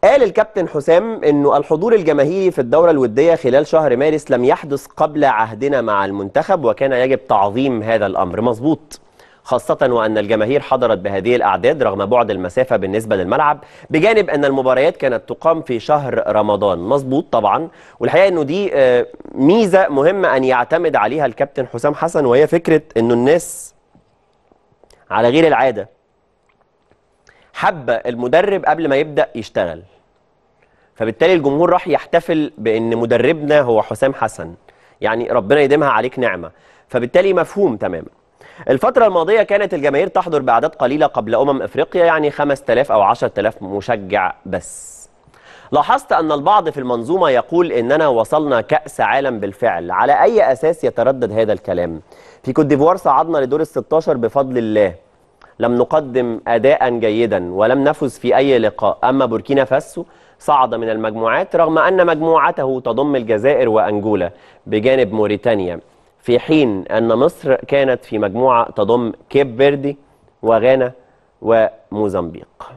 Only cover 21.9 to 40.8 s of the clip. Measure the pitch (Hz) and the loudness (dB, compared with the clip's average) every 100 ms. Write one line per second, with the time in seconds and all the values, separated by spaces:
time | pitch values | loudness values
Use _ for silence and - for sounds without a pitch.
21.9 | 147 165 170 139 123 151 165 165 156 - | -2 -2 0 2 4 4 2 2 0 0
22.9 | - 117 120 123 170 - - - _ _ | -2 2 2 4 2 0 -16 -20 _ _
23.9 | _ _ _ _ _ _ _ _ _ _ | _ _ _ _ _ _ _ _ _ _
24.9 | _ _ 98 117 139 165 127 131 107 95 | _ _ 0 2 4 2 4 0 -2 -10
25.9 | _ _ _ _ _ _ _ _ _ _ | _ _ _ _ _ _ _ _ _ _
26.9 | _ _ _ _ _ _ - 190 180 123 | _ _ _ _ _ _ -4 -4 -2 -4
27.9 | 113 120 120 123 156 190 196 160 156 160 | -4 -4 -6 0 2 2 0 0 0 0
28.9 | 139 156 143 - 117 107 - 90 80 95 | 0 0 -2 -2 -4 -8 -4 -4 -6 -18
29.9 | _ _ _ _ _ _ _ _ _ _ | _ _ _ _ _ _ _ _ _ _
30.9 | _ 113 110 165 180 139 143 175 175 - | _ -6 0 2 4 2 0 2 2 0
31.9 | 143 - 170 165 160 151 - 110 110 113 | -4 0 -2 0 -2 -4 -4 -2 -2 -2
32.9 | 113 117 120 120 160 147 151 127 113 104 | -2 0 2 2 0 0 0 2 0 0
33.9 | 113 135 135 113 - 82 85 _ _ _ | -2 -2 -2 -6 -6 -16 -18 _ _ _
34.9 | _ 101 113 120 - 98 143 139 143 147 | _ -4 -4 -2 -2 2 2 4 2 2
35.9 | 110 120 - 117 92 82 _ _ _ _ | 0 -2 -2 -4 -4 -10 _ _ _ _
36.9 | 127 123 170 196 180 160 - 196 107 101 | -4 0 2 2 0 -2 -2 -2 -2 -6
37.9 | 87 - _ _ _ - - 135 131 240 | -6 -12 _ _ _ -20 -16 -2 0 2
38.9 | 247 226 180 165 220 202 202 202 175 143 | 4 4 2 0 0 2 0 0 -2 0
39.9 | 139 185 190 175 151 131 117 147 - | 0 -2 -2 -2 -2 2 2 0 -2